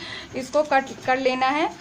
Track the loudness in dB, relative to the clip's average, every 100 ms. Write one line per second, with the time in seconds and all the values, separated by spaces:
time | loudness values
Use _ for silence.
0 | -6 -12 -10 -8 0 0 4 2 2 -4
1 | 0 2 2 2 2 2 0 -4